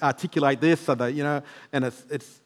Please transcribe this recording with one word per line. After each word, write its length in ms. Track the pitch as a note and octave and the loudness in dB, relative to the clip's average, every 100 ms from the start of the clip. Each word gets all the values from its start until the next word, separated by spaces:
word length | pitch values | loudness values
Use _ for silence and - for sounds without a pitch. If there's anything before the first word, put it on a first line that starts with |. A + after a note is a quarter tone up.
articulate 600 | C#3+ - F#3 D#3+ C#3 B2 | -2 -2 -4 2 2 4
this?" 180 | D#3 D#3+ | 4 2
So 160 | - B2 | 2 0
that, 180 | B2 | -2
you 80 | D3 | -2
know, 220 | D3 C#3+ C#3+ - - | -2 -4 -6 -18 -6
and 140 | C#3 B2+ | -4 -4
it's, 200 | - - | -6 -10
it's, 320 | D3 - - | -10 -10 -20